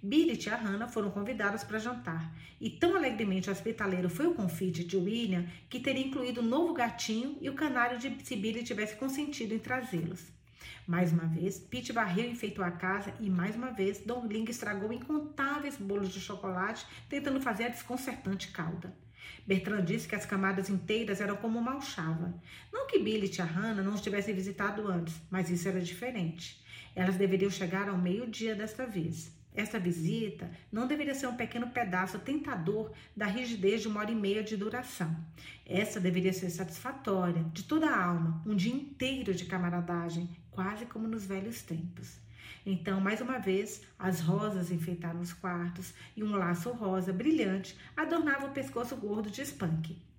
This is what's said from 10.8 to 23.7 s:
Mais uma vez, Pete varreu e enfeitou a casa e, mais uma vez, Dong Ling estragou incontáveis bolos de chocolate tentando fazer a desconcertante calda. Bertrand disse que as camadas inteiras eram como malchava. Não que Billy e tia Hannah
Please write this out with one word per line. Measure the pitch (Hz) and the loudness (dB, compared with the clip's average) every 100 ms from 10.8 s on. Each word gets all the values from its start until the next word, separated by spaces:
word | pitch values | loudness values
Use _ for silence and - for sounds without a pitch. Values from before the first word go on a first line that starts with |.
| - | -2
Mais | 170 180 | 4 6
uma | 165 165 | 6 4
vez, | 160 180 196 | 2 0 -2
Pete | - 254 240 | -6 -6 -2
varreu | 233 208 175 | 0 2 2
e | 240 | 0
enfeitou | 240 208 196 | -2 -4 -2
a | 180 | -2
casa | 175 185 196 196 - | 0 0 0 -2 -4
e, | 214 | 2
mais | 185 185 | 2 2
uma | 220 254 | 0 -4
vez, | 214 190 202 | 0 0 0
Dong | - 247 233 | -4 -2 -2
Ling | 214 220 | -2 -2
estragou | 240 208 202 214 | -2 -4 -2 -2
incontáveis | 247 - 302 285 - 277 285 285 - | -4 -2 -2 -2 -2 0 0 -2 -6
bolos | 196 202 190 | -2 0 0
de | 190 | -4
chocolate | 180 196 196 180 190 226 - - - | -8 -6 -4 0 0 -2 -10 -16 -4
tentando | 285 285 269 | -2 0 0
fazer | 269 202 | 0 0
a | 233 | -2
desconcertante | 233 - 254 - 208 - 196 - | -4 -6 -4 -4 -4 -2 -2 -4
calda. | - 165 - - - - - - - - | -4 -4 -4 -8 -12 -18 -18 -16 -14 2
Bertrand | 190 190 208 | 2 4 0
disse | 170 220 - | 2 0 0
que | 208 | -4
as | - | 0
camadas | 196 190 190 190 | 2 2 2 2
inteiras | 196 - 214 214 196 | 0 2 0 2 0
eram | 202 202 | 0 0
como | 226 226 | 0 2
malchava. | 233 277 277 - 160 165 165 - - - - | 0 -2 -4 -4 0 0 0 -4 -10 -18 -8
Não | 440 539 | -6 4
que | 453 | 4
Billy | 214 220 196 | 4 2 0
e | |
tia | - | 0
Hannah | 170 160 220 | -2 0 0